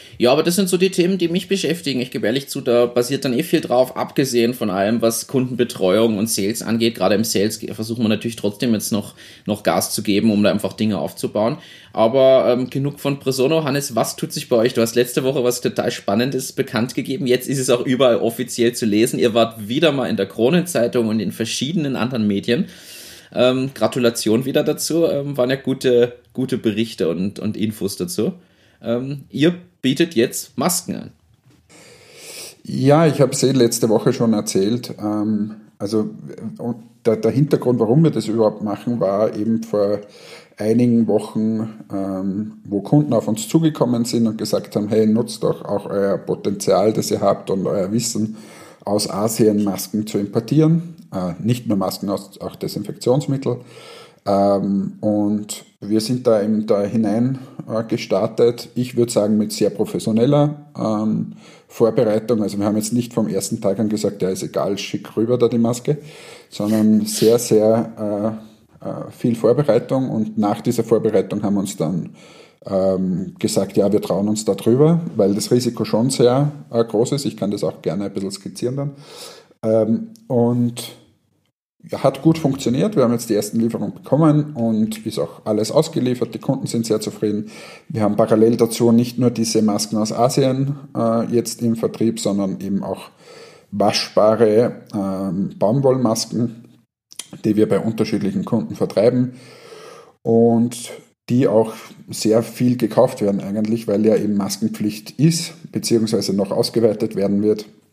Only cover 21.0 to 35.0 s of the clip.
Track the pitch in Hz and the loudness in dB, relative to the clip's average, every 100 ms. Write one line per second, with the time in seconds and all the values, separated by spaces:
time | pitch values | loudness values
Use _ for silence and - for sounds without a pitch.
21 | 110 110 95 - 113 - 131 175 143 123 | 0 0 -2 -4 -6 -4 -4 -2 -2 -2
22 | 104 127 104 101 101 127 - - - - | -4 -2 0 0 0 -2 -2 -8 -20 -20
23 | - - - - 127 131 135 - 107 131 | -20 -20 -8 2 2 2 -2 -2 -2 2
24 | 117 113 107 110 127 151 151 147 - 160 | 0 0 0 0 2 0 0 -2 -2 0
25 | 165 143 143 139 127 131 - 135 131 120 | 2 0 -4 -2 0 0 -2 -2 2 4
26 | 120 - _ - 127 117 113 104 113 - | 4 0 _ -6 -4 -2 -2 -2 -4 -2
27 | 82 85 95 - 107 - 110 110 95 - | -2 -2 -4 -4 -6 -4 -4 -4 -6 -6
28 | - - 113 180 _ _ _ _ 113 120 | -6 -2 -4 -4 _ _ _ _ -6 -4
29 | 135 143 - - 156 175 - _ 131 131 | -4 -10 -10 0 0 0 -12 _ -2 0
30 | 170 110 120 - - - 156 - - 69 | 0 2 0 -2 -12 -4 -2 -2 -6 -10
31 | - _ _ _ _ _ _ - - - | -12 _ _ _ _ _ _ -20 -20 -20
32 | - - - - - - - 131 131 147 | -20 -20 -18 -16 -18 -18 -8 0 4 6
33 | 165 139 131 - 127 131 117 - 117 110 | 4 4 0 2 2 4 2 2 2 2
34 | 131 120 117 104 101 95 98 120 - - | 2 0 0 0 0 0 0 -2 -6 -8